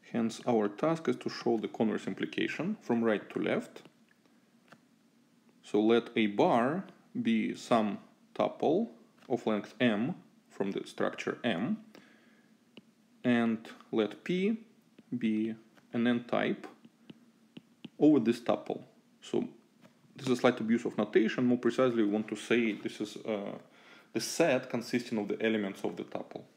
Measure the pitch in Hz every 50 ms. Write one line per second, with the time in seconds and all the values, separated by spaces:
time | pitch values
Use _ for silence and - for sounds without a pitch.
0 | _ - - 117 113 113 113 - - 127 120 110 107 104 - - - 156 165 160
1 | - 127 123 123 - 110 - - - 120 117 110 104 98 - - 117 107 98 98
2 | - - 95 - - - - - 95 - - - 151 196 214 - - - 120 117
3 | 113 113 107 98 - - - - 92 95 127 208 247 - - - - - _ _
4 | _ _ _ _ _ _ _ _ _ _ _ _ _ _ - _ _ _ _ _
5 | _ _ _ _ _ _ _ _ _ _ _ _ _ - - 104 107 110 117 117
6 | 117 - - 117 110 101 101 101 151 180 151 117 117 131 156 190 196 - - _
7 | _ _ - 127 113 117 113 110 - - - - - - 120 113 107 104 101 -
8 | - - _ _ _ _ _ - 107 - - - 110 127 156 196 233 226 - -
9 | - _ _ _ - - 123 117 - 113 110 101 - - - - 131 120 104 101
10 | 117 147 185 - - _ _ _ _ _ - - 101 98 98 - - - - -
11 | 98 95 - - - - - - - 123 90 82 107 - 220 - - - - -
12 | - - - _ _ _ _ _ _ _ _ _ _ _ _ - _ _ _ _
13 | _ _ _ _ - 123 120 117 117 117 113 110 - - - - - - - 113
14 | 107 101 - - - - 180 185 190 208 226 220 - - - _ _ _ _ -
15 | - _ 131 123 - 110 107 107 107 113 110 - - - _ - _ _ - 120
16 | 117 123 120 117 120 - 117 104 107 120 - - - - - _ _ - _ _
17 | _ - - - _ _ _ _ _ _ _ - _ _ _ _ - - _ -
18 | 147 151 151 131 113 117 117 - - - - - - - - - - - _ _
19 | _ _ _ _ - - - - - - - - _ _ _ _ - - _ _
20 | _ _ - - - 127 123 120 - 123 120 - 113 110 117 113 - - - -
21 | 110 - - 190 220 214 - - 127 123 123 123 - 117 117 - 131 127 117 113
22 | 107 101 101 107 107 - 110 - - - 110 123 117 110 101 - - - - -
23 | 107 101 - - - - 107 101 101 104 - - - - - - - - - -
24 | - _ - - - - - - 165 165 131 127 - - - 117 110 - - 120
25 | 120 - 120 107 104 101 101 - 110 113 113 110 101 95 98 - - 104 87 -
26 | - - - - - - - - - - _